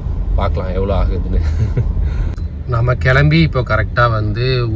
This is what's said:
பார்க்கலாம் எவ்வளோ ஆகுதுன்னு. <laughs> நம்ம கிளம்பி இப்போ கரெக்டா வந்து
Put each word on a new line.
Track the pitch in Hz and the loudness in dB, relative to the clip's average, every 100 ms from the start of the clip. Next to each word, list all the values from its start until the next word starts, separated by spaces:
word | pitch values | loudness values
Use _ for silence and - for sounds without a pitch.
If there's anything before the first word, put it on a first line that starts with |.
| - - - - | -4 -4 0 0
பார்க்கலாம் | 196 - 92 | 0 -2 -2
எவ்வளோ | 90 98 95 | -2 0 2
ஆகுதுன்னு. | - 90 85 92 80 - 107 - - - | 2 0 0 0 0 0 0 0 0 0
<laughs> | - - - - - - - | 0 0 -2 -4 -6 -8 -4
நம்ம | 120 120 | 0 0
கிளம்பி | 123 131 131 147 156 | 2 2 4 4 4
இப்போ | 160 131 | 2 0
கரெக்டா | 120 110 104 - 120 | 0 -2 0 0 0
வந்து | 110 107 104 127 127 120 | 0 -2 -2 -2 -2 -2